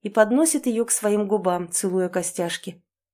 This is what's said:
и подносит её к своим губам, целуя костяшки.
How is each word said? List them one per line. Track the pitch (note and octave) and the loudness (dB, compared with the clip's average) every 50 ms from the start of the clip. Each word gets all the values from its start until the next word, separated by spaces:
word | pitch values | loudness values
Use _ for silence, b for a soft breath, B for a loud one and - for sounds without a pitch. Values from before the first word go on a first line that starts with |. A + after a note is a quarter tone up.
и | - G#3 | -10 -2
подносит | G3+ A3+ G#3+ G#3 B3 C#4 D#4+ D#4+ - C#4 - | 4 4 4 6 6 2 4 2 2 0 -2
её | B3+ A3+ A3+ A#3 | 0 0 0 0
к | A#3 | 0
своим | - - G#3+ G#3 G#3 G#3 G#3 G3 | -2 0 0 2 2 2 2 0
губам, | G#3 G#3 F3 F#3 F3+ F3 F3+ E3+ | 0 0 0 0 -2 -2 -4 -4
целуя | - - - F#3+ F3+ F#3 F#3 F3 | -6 -4 -2 0 0 0 -2 0
костяшки. | F3+ F3+ F3 - - - F3 E3+ - - - F#3+ - - _ _ _ _ _ _ | -2 -4 -4 -4 -6 -4 -4 -4 -6 -8 -10 -12 -16 -16 _ _ _ _ _ _